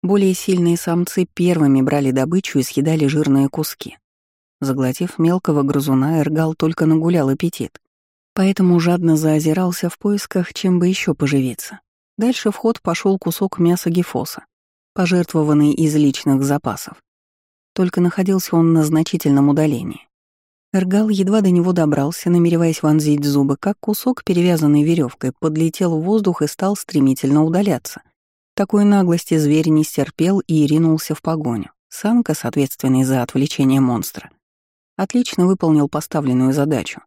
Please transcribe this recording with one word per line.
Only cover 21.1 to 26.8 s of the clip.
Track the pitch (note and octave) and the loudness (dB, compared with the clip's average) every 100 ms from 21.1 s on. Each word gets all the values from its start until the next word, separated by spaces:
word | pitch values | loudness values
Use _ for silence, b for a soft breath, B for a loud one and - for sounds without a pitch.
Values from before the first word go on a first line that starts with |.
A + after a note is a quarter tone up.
| G3 F#3 G#3+ | 0 2 2
до | G3 | 4
него | F3+ F3 | 2 2
добрался, | F3+ D#3 D3 C#3 E3+ - | 0 0 0 -2 -4 0
намереваясь | F3 E3+ E3+ E3+ D#3 | 2 2 2 0 0
вонзить | D#3 D3+ D3+ D3 | 2 2 2 0
зубы, | C#3+ C#3+ C#3 C#3 | 0 0 0 0
как | - G#3 | -4 -4
кусок, | - G#3 - B3 | -4 -2 -2 -4
перевязанный | - F3 F3+ E3+ D3+ D3 | -2 0 2 2 4 4
веревкой, | D3+ E3+ B2+ - C3 - | 2 2 -2 -4 -8 -4
подлетел | D#3+ D#3 E3 - F3+ D#3+ | -4 0 -2 0 -2 0
в | |
воздух | E3 A3 G3 F3 | 0 0 0 -2
и | D3+ | -4
стал | - F#3+ | -2 -4
стремительно | G3+ | -4